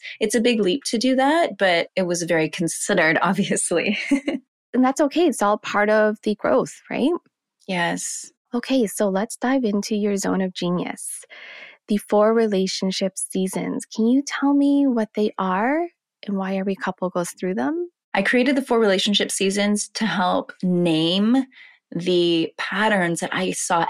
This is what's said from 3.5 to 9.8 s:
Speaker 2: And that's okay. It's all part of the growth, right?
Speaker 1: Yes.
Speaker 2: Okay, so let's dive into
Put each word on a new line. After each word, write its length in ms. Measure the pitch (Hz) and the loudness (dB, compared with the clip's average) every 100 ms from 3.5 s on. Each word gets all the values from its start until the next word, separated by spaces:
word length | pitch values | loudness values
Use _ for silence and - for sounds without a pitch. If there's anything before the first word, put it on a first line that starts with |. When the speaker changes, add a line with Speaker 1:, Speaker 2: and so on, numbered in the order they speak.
| 180 - 170 - 208 - 277 - - - _ _ | -2 0 0 0 -2 -2 -2 -2 -6 -10 _ _
Speaker 2:
And 100 | 247 | 0
that's 160 | 254 - | 2 2
okay. 260 | 233 302 349 | 2 2 2
It's 140 | 226 | 2
all 160 | 202 208 | 0 0
part 320 | - 202 208 | 0 0 4
of 300 | 214 214 214 | 4 4 0
the 100 | 214 | -4
growth, 480 | 208 - 254 - - - | -2 0 0 0 -6 -8
right? 200 | - 254 349 _ _ _ _ - | -2 0 -2 _ _ _ _ -6
Speaker 1:
Yes. 640 | 180 170 180 - - - _ _ | -2 -2 -4 -6 -10 -14 _ _
Speaker 2:
Okay, 340 | 240 - 262 208 | -6 0 0 0
so 220 | - 208 | 0 0
let's 280 | 190 226 - | 0 -4 -4
dive 280 | 247 269 | -2 0
into 320 | 226 202 | 0 -2